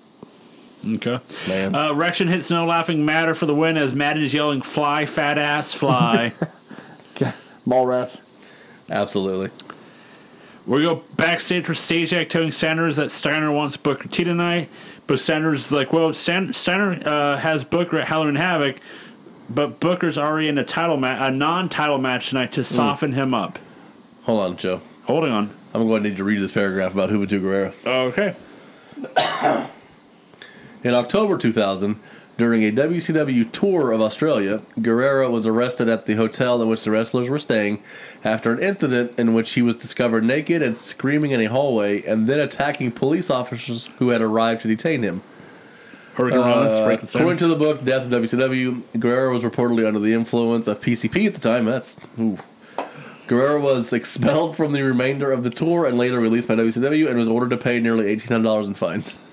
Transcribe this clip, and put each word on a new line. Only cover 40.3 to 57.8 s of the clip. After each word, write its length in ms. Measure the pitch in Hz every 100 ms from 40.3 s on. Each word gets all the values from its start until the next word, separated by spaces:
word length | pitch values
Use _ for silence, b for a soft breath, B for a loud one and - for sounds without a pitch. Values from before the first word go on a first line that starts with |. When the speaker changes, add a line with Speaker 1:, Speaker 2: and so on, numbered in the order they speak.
| 143 151 170
Speaker 2:
and 120 | 135 110
screaming 560 | - - 135 147 147
in 80 | 127
a 40 | 107
hallway 560 | 127 143 113 101 101
and 220 | - 110 110
then 140 | 147
attacking 520 | 139 - 143 143 127
police 360 | - 135 170 -
officers 600 | 131 123 117 - 117 - -
who 100 | 123
had 140 | 117
arrived 400 | 110 110 113 113
to 60 | 110
detain 340 | 110 165 147
him. 180 | 104 90 - B B B B B B B B
Speaker 1:
Hurricane 260 | - 127 127
Rana's 320 | 123 120 113
Speaker 2:
Uh, 120 | 110
Speaker 1:
Frankenstein. 360 | 107 110 113 123
Speaker 2:
according 160 | 165 170
to 80 | 170
the 80 | 156
book, 280 | 151 147
Death 200 | 127 131
of 60 | 123
W 160 | 123 113
C 100 | 123
W, 440 | 131 131 127 123 - 113
Guerrero 340 | 117 123 131
was 80 | 123
reportedly 440 | 117 120 120 117 110
under 140 | 104
the 140 | 107
influence 520 | 117 113 120 117 117 113
of 140 | 107
P 140 | -
C 140 | 120 113
P 180 | 175 214
at 80 |
the 60 | -
time. 260 | 113 120 113
That's, 320 | 127 - - - -
ooh. 200 | 113 92 - - B B B B B B -
Guerrero 340 | 120 139 147
was 320 | 143 131 117
expelled 640 | 120 - - 127 147 170 160
from 160 | 156
the 80 | 143
remainder 480 | 135 123 131 139 139
of 140 | 127
the 60 | 120
tour 340 | 113 160 170 151
and 120 | 120
later 200 | 123 123
released 300 | 113 117 117
by 60 |
W 180 | 113 113
C 80 | 113
W 260 | 135 156 156
and 120 | 120
was 100 | 113
ordered 220 | 113 123
to 80 | 120
pay 200 | 131 120